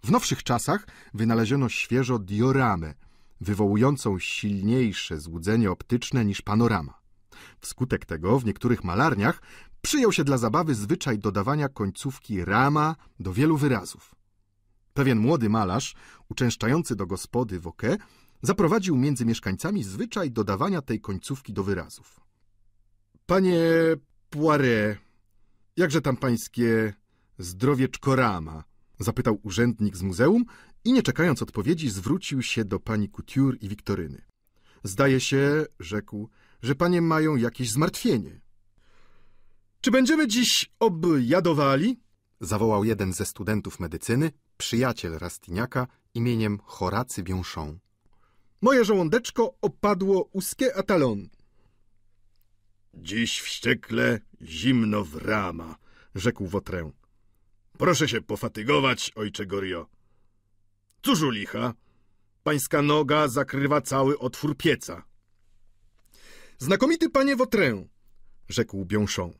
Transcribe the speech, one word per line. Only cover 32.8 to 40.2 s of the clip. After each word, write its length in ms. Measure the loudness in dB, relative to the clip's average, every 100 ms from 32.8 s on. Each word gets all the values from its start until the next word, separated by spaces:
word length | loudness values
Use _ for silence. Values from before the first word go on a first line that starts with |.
pani 280 | -2 -2 -2
Couture 480 | -6 -6 0 0 0
i 80 | -6
Wiktoryny. 540 | -10 -4 -4 -4 -12 -20 _ _ _ _ _
„Zdaje 360 | -12 2 4 4
się”, 460 | 2 2 2 0 -2 -8
rzekł, 480 | -6 -6 -6 -12 -12 _ _ _
„że 120 | -4
panie 280 | 0 2 4
mają 340 | 2 2 2 2
jakieś 340 | 0 -2 -4
zmartwienie”. 720 | 0 0 0 0 0 -2 -14 -20 _ _ _ _ -20 -20 -20 -20 -20 -20 -20 _ _
„Czy 100 | 2
będziemy 380 | 4 4 4